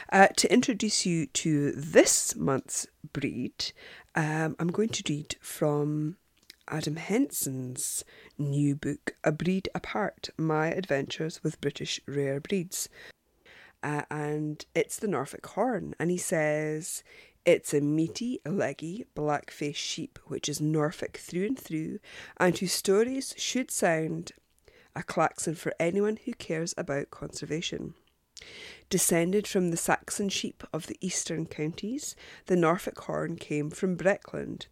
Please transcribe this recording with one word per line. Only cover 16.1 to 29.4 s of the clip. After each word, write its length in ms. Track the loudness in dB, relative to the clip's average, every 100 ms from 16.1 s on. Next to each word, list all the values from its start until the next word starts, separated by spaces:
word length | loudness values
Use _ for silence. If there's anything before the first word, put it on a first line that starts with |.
he 80 | 0
says, 840 | 0 0 2 2 0 -4 -6 -10 -12 -20 -20 _
"It's 280 | 4 4 4
a 80 | 2
meaty, 600 | 4 2 2 -2 -6 -4
leggy, 640 | -4 -2 -2 -2 -8 -10 -10
black-faced 640 | -4 -2 -2 -4 -6 -6 -4
sheep, 380 | -6 -6 -8 -10 -8
which 220 | -6 -4
is 120 | -2
Norfolk 560 | 2 2 2 -2 -8 -10
through 280 | -8 -2 -2
and 120 | -2
through, 420 | -6 -6 -4 -8 -12 -18 -12 0
and 200 | 2 4
whose 140 | 0
stories 640 | 0 4 4 4 0 -6 -6
should 340 | -4 -2 -2
sound 600 | 0 2 2 0 -4 -8 -14 _ _ _ -20 _ -10
a 60 |
klaxon 520 | -4 2 2 2 -6
for 200 | -4 -4 -2
anyone 400 | 0 2 0 0
who 80 | -6
cares 420 | -8 -6 -4 -4 -6
about 340 | -4 -4 -6
conservation." 840 | -8 -12 -10 -6 -4 -4 -6 -8 -12 _ _ _ -20 -20 -18 -18 -18 -2
Descended 580 | 2 4 4 4 2